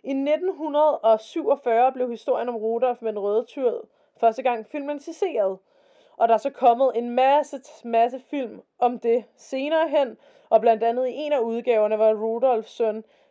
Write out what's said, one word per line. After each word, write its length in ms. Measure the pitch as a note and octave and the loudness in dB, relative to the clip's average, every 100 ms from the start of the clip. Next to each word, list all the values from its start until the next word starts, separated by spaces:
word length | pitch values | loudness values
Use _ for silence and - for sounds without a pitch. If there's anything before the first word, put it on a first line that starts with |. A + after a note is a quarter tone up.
I 100 | - | -6
nitten 420 | C4+ C#4 D4+ F4+ C#4+ | -4 -2 -2 -2 -4
hundrede 420 | D#4 C#4+ D4+ C4 | -2 2 2 2
og 220 | A3+ A3 | 2 2
syvogfyrre 720 | - E4 D4 C4+ B3 A3+ C4 | 0 -6 -2 -2 0 2 2
blev 180 | B3+ B3 | 0 -6
historien 380 | A3+ - A3+ A#3+ | -6 -4 -4 -4
om 80 | A#3 | -4
Rudolf 460 | A3 A#3 B3+ A#3+ | -4 0 -2 -2
med 100 | A3+ | -6
den 60 | G#3 | -4
røde 260 | G3+ G#3+ | -2 -2
tud 420 | B3 - B3 - - _ _ - | -4 -4 -4 -4 -10 _ _ 0
første 260 | A3+ A3 | 0 2
gang 240 | B3+ A#3 G#3+ | -2 -2 -6
filmatiseret. 920 | D4+ C#4 D4 D#4 E4 F#4+ C#4+ G3 F#3+ _ _ _ _ _ - | -10 -8 -10 -10 -4 -4 0 -2 -4 _ _ _ _ _ -2
Og 120 | A3+ | 2
der 60 | |
er 40 | A3 | 2
så 120 | C#4 | 0
kommet 420 | - A#3+ A#3+ C4 | 2 2 4 2
en 160 | A#3 A#3+ | 0 -2
masse, 500 | A#3+ C4 C#4+ D4 C4+ - - | 2 4 4 0 -8 -16 -16
masse 340 | A#3 A3+ A#3 B3+ | -2 0 0 -2
film 440 | - C#4+ A#3+ G#3+ - - | -8 -6 -6 -12 -14 -2
om 200 | B3 B3 | -2 0
det 260 | A#3 A#3 A3 _ | 0 0 -2 _
senere 520 | - C4 C#4+ D#4+ D#4+ | -10 -6 -2 0 2
hen, 300 | C#4+ C4 A3 _ _ - | 0 0 -4 _ _ 0
og 100 | A3 | 2
blandt 220 | A3+ A3 | 4 2
andet 260 | A#3 A#3+ B3+ | 0 0 -4
i 40 | |
en 180 | A#3+ D4 | -4 -4
af 60 | C#4+ | -2
udgaverne 600 | A#3 A#3 A#3+ A3 G#3+ G#3+ | -2 -4 0 2 2 2
var 160 | A3 | 2
Rudolfs 560 | A3 A3 A3+ C4 A#3 - | 2 -2 0 0 0 -4
søn 340 | - A3+ G#3+ - _ _ | -4 -4 -4 -12 _ _